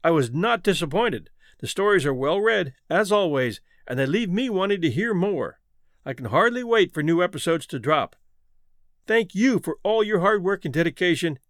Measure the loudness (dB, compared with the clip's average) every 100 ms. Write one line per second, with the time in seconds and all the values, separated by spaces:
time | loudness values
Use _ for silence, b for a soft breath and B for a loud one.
0 | 2 2 0 -2 0 0 0 -2 -2 -2
1 | -2 -4 -12 _ b b -8 -2 2 2
2 | 2 0 0 2 2 0 -2 -8 _ 0
3 | 2 2 2 0 0 -4 _ _ -8 -2
4 | 0 0 0 -2 0 -2 -2 0 0 0
5 | 0 0 0 -2 -6 -10 _ _ _ _
6 | -12 -8 -2 2 2 0 0 2 2 0
7 | 0 2 0 -2 -2 -2 -4 -6 0 0
8 | -2 _ _ _ _ _ _ _ _ _
9 | -2 0 0 0 2 2 -2 -4 -2 0
10 | 0 2 2 2 0 -2 -2 0 -2 0
11 | 0 2 -2 -6 _